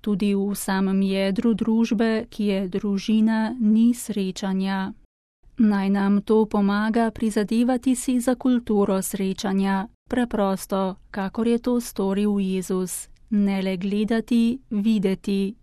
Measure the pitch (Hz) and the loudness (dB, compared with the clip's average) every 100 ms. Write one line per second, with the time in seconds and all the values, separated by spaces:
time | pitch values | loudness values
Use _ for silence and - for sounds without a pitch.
0 | - 202 202 196 196 196 - 190 196 190 | -2 0 0 0 -2 -4 -4 0 0 0
1 | 196 196 196 196 240 214 226 226 226 208 | 0 0 0 0 0 0 0 0 2 0
2 | 226 220 - - 208 190 190 196 208 196 | 0 0 -4 -4 -2 0 -2 -4 -2 -4
3 | 180 214 220 220 220 254 214 220 233 240 | 0 2 2 2 -2 0 2 4 4 2
4 | - 208 190 185 196 190 190 196 190 - | -4 -4 -4 -4 -4 -2 -2 -2 -4 -10
5 | _ _ _ _ - - 214 202 196 202 | _ _ _ _ -20 2 2 4 2 2
6 | 196 202 202 220 214 214 196 202 214 226 | 2 2 4 2 4 2 2 2 0 0
7 | 226 220 220 208 208 226 240 254 262 247 | 0 0 -2 -2 0 0 2 0 0 -2
8 | - 247 240 247 254 247 240 214 202 190 | 0 0 0 0 2 0 0 0 2 0
9 | 190 202 190 190 202 196 196 196 190 _ | -2 -4 -4 -4 -2 0 0 0 -4 _
10 | _ 254 240 214 196 190 - 196 190 190 | _ -2 -2 0 0 -2 -4 -2 -2 -4
11 | - - 196 - 226 233 247 240 233 - | -12 -6 -6 -2 0 0 0 -2 -2 -4
12 | 196 196 208 202 190 190 185 185 185 - | -2 0 0 0 0 -2 -2 -4 -4 -8
13 | - - - 208 196 196 190 190 196 208 | -12 -20 -4 0 2 0 -2 -2 -2 -2
14 | 214 226 220 233 233 254 - 208 208 214 | 0 -2 0 2 2 0 -6 -2 0 2
15 | 196 190 - 196 196 220 | 0 -2 -2 -2 -2 -6